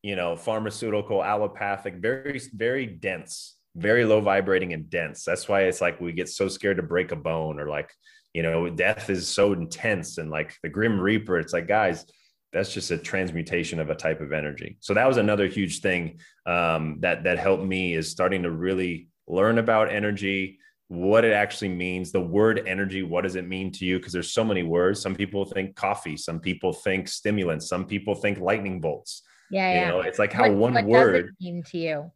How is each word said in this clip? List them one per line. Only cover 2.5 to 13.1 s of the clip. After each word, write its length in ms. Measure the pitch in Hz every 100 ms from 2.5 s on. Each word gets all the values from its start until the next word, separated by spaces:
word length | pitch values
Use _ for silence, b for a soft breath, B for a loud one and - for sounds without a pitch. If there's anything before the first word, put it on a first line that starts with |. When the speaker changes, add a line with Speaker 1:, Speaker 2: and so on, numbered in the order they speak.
Speaker 1:
very 320 | 101 117 135 120
dense, 720 | 82 101 87 - - - _ _ 87
very 280 | 101 117
low 160 | 113 107
vibrating 520 | 101 98 98 92 90
and 160 | 80 78
dense. 360 | 87 80 73
That's 240 | - 90 -
why 140 | 98
it's 180 | 92 90
like 180 | 87 85
we 120 | 87
get 160 | 82 87
so 200 | - 98
scared 300 | - 101 92
to 40 |
break 300 | 82 87 87
a 40 | 82
bone, 440 | 82 80 78 73
or, 80 | 73
like, 220 | 73 73 _ b b b
you 100 | 82
know, 280 | 82 82 85
death 400 | 82 92 107 -
is 180 | 92 85
so 240 | - 101
intense, 680 | 90 82 - 113 98 82 -
and, 120 | 78
like, 240 | 78 76 -
the 60 | 80
Grim 300 | 95 113 101
Reaper, 400 | 95 110 107 87
it's 140 | 80
like, 140 | 85 85
guys, 380 | 104 98 80 - b b b _
that's 200 | 90 98
just 180 | 101 -
a 60 | 85
transmutation 840 | -